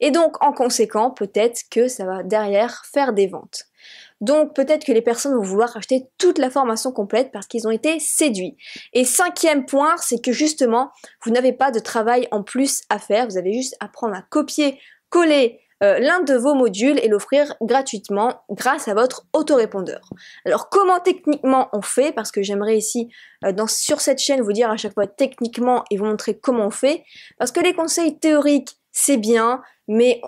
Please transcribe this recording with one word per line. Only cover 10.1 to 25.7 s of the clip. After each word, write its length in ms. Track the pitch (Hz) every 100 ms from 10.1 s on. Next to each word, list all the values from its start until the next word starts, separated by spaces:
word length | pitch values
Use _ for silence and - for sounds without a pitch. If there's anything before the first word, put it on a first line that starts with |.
| 233
que 100 | 247
justement, 580 | 240 302 311 247 226 277 - - _
vous 80 | 226
n'avez 200 | 240 254
pas 180 | 254 269
de 100 | 226
travail 460 | - 233 220 247 -
en 120 | 214
plus 380 | 196 247 269 - -
à 100 | 208
faire. 280 | - 208 240
Vous 100 | 185
avez 160 | 180
juste 240 | 233 254 -
à 80 | 208
prendre 260 | - 226
un 100 | 185 -
copier-coller, 1300 | 302 302 - 285 277 - _ _ 349 330 294 240 - _ _
euh, 160 | 202 190
l'un 220 | 269 359
de 140 | 285
vos 200 | 254 262
modules 440 | 277 240 190 262 285
et 80 | 226
l'offrir 460 | 208 - 277 294 -
gratuitement 840 | 226 262 269 208 - 226 233 - -
grâce 400 | 196 247 294 262
à 60 |
votre 320 | 202 254 - -
autorépondeur. 760 | 311 302 269 220 202 175 - - - - - -
Alors 240 | - -
comment 300 | 392 370 359
techniquement 680 | 359 359 302 294 262 262 262
on 80 | 208
fait ? 300 | - - 294
Parce 180 | 262 208
que 120 | 208
j'aimerais 360 | 196 202 208 220
ici, 320 | 208 233 233 - - _
euh, 80 | 196
dans, 140 | 185 220
sur 340 | - - 294
cette 200 | - 262
chaîne, 200 | - 269
vous 120 | 208
dire 180 | 202 233
à 80 | 214
chaque 160 | 214
fois 140 | 214 202
techniquement 760 | - 269 - 233 233 247